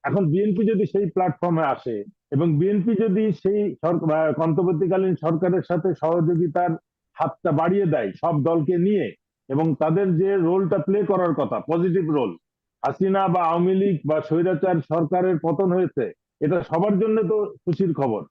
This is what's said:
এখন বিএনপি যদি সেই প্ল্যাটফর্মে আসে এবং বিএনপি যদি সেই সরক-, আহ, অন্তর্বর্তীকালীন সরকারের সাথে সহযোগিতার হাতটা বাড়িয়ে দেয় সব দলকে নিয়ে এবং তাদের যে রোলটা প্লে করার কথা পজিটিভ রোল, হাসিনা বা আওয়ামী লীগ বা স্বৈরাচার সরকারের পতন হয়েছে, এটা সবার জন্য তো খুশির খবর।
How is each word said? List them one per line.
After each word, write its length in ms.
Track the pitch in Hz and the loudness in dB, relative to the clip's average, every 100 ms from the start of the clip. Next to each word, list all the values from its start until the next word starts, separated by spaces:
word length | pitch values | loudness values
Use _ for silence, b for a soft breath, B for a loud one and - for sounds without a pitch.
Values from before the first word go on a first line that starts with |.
এখন 260 | 143 160 170 | -2 0 2
বিএনপি 360 | 170 214 190 214 | 2 0 2 2
যদি 200 | 208 208 | 2 0
সেই 240 | 196 196 | 0 -2
প্ল্যাটফর্মে 520 | 185 185 - 175 165 | 0 -2 0 -2 0
আসে 420 | 151 127 - 110 101 _ _ | 0 -2 -4 -8 -8 _ _
এবং 280 | 139 170 147 | 0 2 2
বিএনপি 360 | 185 208 190 | 2 0 0
যদি 380 | 208 226 190 220 | 0 0 0 0
সেই 440 | 180 190 208 208 - | -2 -2 0 -2 -2
সরক-, 280 | 160 170 160 | -2 -2 0
আহ, 280 | 156 160 143 | 0 0 0
অন্তর্বর্তীকালীন 760 | 160 156 180 160 180 190 190 175 | 0 2 0 0 0 0 0 -2
সরকারের 420 | 156 165 180 180 - | -2 0 0 0 -2
সাথে 260 | 175 185 170 | -2 -2 -2
সহযোগিতার 720 | 160 170 160 170 170 175 175 165 _ _ _ | 0 0 2 0 0 0 -2 -4 _ _ _
হাতটা 380 | - 156 - 180 | -6 -6 -2 -2
বাড়িয়ে 340 | 147 170 196 190 | 0 2 2 0
দেয় 260 | 147 104 92 | 0 -2 -4
সব 220 | 165 151 | -2 0
দলকে 360 | 143 165 147 180 | 2 0 0 0
নিয়ে 360 | 180 208 120 - _ _ _ | 2 0 -2 -8 _ _ _
এবং 260 | 135 160 | 0 0
তাদের 420 | 143 156 165 196 165 | 0 0 2 0 0
যে 200 | 190 196 | 0 2
রোলটা 420 | 165 185 190 196 | 2 0 0 -2
প্লে 240 | 156 196 | 0 -2
করার 320 | 196 190 175 | 0 0 0
কথা 260 | 151 131 113 | 0 -2 -4
পজিটিভ 500 | - 170 185 175 160 | -2 -2 0 0 0
রোল, 200 | 151 113 85 _ _ _ _ - | 0 -2 -6 _ _ _ _ -6
হাসিনা 420 | 143 190 196 190 | -2 0 2 2
বা 140 | 180 | 2
আওয়ামী 320 | 165 170 180 | 0 2 2
লীগ 260 | 190 202 170 143 | 2 2 0 0
বা 140 | 156 | -2
স্বৈরাচার 560 | 151 160 175 170 190 175 - | 0 0 0 0 0 0 0
সরকারের 500 | 160 156 180 185 170 | -2 0 0 0 0
পতন 300 | 165 170 190 | 0 0 0
হয়েছে, 400 | 180 180 - 107 - _ _ | 2 0 -2 -6 -8 _ _
এটা 220 | 147 175 | -2 0
সবার 360 | 139 160 202 196 | -2 -2 2 2
জন্য 240 | 220 220 | 2 0
তো 320 | 185 214 202 - | 0 0 -2 -6
খুশির 300 | - 165 190 | -4 0 0
খবর। 300 | 147 135 104 78 | 0 -2 -2 -6